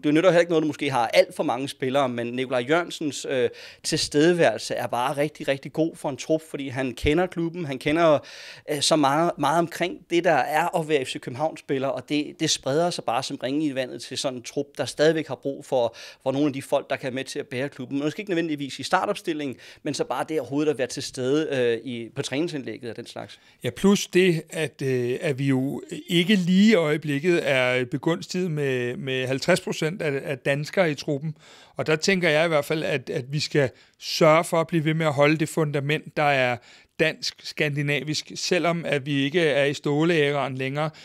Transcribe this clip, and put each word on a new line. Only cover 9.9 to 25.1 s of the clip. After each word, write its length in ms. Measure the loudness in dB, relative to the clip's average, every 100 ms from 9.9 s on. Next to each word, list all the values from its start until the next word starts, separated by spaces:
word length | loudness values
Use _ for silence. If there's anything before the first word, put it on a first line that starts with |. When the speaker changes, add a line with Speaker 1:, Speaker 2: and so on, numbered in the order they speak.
| -6 -2
Speaker 1:
det, 140 | 0
der 80 | 4
er 440 | 2 2 0 0 0
at 120 | 2
være 160 | 0
F 40 | 0
C 120 | -8
København-spiller, 680 | -8 -4 -6 -6 -4 -2 -2
og 200 | -4 -2
det, 320 | -2 -2 -4
det 100 | -2
spreder 400 | -2 0 0 0
sig 140 | -2
bare 180 | -2 -2
som 140 | -2 -6
ringe 300 | -4 -2 -2
i 80 |
vandet 280 | -2 -6 -8
til 160 | -10 -6
sådan 200 | -4 -6
en 40 |
trup, 240 | -6 -6 -6 -6
der 60 |
stadigvæk 440 | -6 2 4 4 -2
har 100 | -6
brug 220 | -8 -8
for, 320 | -2 0 0 -4 -16 -8
for 100 | -2
nogle 140 | 0 0
af 60 |
de 100 | -2
folk, 280 | -2 -2 -2
der 60 | -4
kan 80 |
være 100 | -4
med 100 | -6
til 140 | -6 -8
at 80 | -8
bære 220 | -6 -6
klubben. 300 | -8 -6 -4
Måske 220 | -2 -4
ikke 100 | -2
nødvendigvis 480 | -2 -2 -4 -6 -10
i 40 |
startopstillingen, 720 | -2 0 0 -4 -6 -4 -6 -8 -16 -8
men 120 | -6
så 100 | -4
bare 200 | -2 -4 -2
det 120 | -4
overhovedet 300 | -2 0 0
at 80 | 0
være 80 | -2
til 160 | -6
stede, 460 | -8 -4 0 0 0
øh, 400 | 0 2 0 -4
i, 160 | -8 -8
på 140 | -8
træningsindlægget 680 | -4 -2 -2 -4 -8 -10 -10
og 60 | -12
den 100 | -12
slags. 340 | -14 -14 -16 _ _
Speaker 2:
Ja, 60 | -8
plus 360 | 2 4 4 2
det, 360 | 4 4 2 -4
at, 320 | -6 -6 -4
øh, 360 | -2 0 0